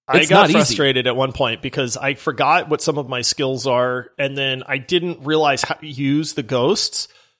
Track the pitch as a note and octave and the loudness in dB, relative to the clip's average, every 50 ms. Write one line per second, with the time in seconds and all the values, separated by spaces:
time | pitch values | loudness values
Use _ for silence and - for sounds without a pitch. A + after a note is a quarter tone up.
0 | _ - C3 C#3 D#3 D#3 F#3 G3 G3+ D3+ F3+ A3 F#3+ - A2+ - D3 C#3 C3 B2+ | _ 0 2 2 4 6 6 6 6 6 4 4 4 2 2 2 2 2 2 2
1 | A#2+ B2+ A#2 B2+ C3 C3+ B2+ - C#3 A#2 A2+ - - C3 - D3+ C3 A#2+ G#2+ - | 0 0 0 0 -2 -2 0 -2 -2 -2 -2 -4 -8 -6 -4 -4 -4 -4 -4 -4
2 | C3+ C#3 C#3+ - - D#3+ C3+ A2 C#3+ C#3 D#3+ - - D3+ D3+ D#3 - E3 D3 D3 | -4 -4 -4 -2 -4 -6 0 0 2 4 4 2 2 0 -2 0 0 -2 -2 -2
3 | C#3 A#2+ C3 B2 A#2+ - - - C#3 C3 C3+ B2 A2+ C3+ B2 B2 B2 B2+ B2 B2+ | -6 -6 -6 -2 -2 -2 -2 0 -2 -2 -2 -2 0 0 2 2 2 0 -2 -4
4 | A#2+ - _ - C#3 C#3 C3+ C#3 C3+ C3+ C3 C3 C3 - C3+ C3+ B2 - F3+ F3 | -8 -10 _ -4 -4 -4 -2 -4 -4 -4 -4 -6 -4 -6 -6 -6 -2 -2 -2 -2
5 | E3+ F3+ E3+ - C3+ C#3+ D#3 D#3 D#3 D3 C#3 B2 - - D#3 - D#3 D3+ C#3 B2+ | 0 -2 -8 -6 -4 -2 0 2 4 2 2 0 -2 -4 -4 -8 -8 -14 -6 -2
6 | C#3+ C3+ C#3+ D3+ D#3 D3 - D#3 B2+ G#2 C3 A#2+ A#2+ D3+ G#3 - - - - - | 0 2 2 2 0 -2 -4 -4 -4 -2 0 2 2 2 2 2 0 -2 -2 -4
7 | - - _ - _ _ _ | -6 -8 _ -20 _ _ _